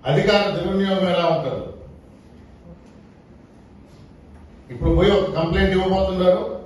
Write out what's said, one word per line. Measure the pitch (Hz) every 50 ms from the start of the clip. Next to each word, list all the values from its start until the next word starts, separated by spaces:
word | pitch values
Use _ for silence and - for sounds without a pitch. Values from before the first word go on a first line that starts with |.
| - 127
అధికార | 147 190 202 202 208 208 202 190
దుర్వినియోగం | - 170 175 185 190 196 196 196 196 190 190 180
ఎలా | 175 170 170
ఉంటుందో. | 170 160 - - - - - - - - - - - - - - - - - - - - - - - - - - - - - - - - - - - - - - - - - - - - - - - - - - - - - - - - - - - - - - - - - - - 127
ఇప్పుడు | - - 156 165
పోయి | - 185 208
ఒక | - 202 - 196 -
కంప్లైంట్ | 156 165 165 175 196 190 190
ఇవ్వబోతున్నారు | 190 185 185 190 190 190 190 190 185 185 185 185 180 - - - - - -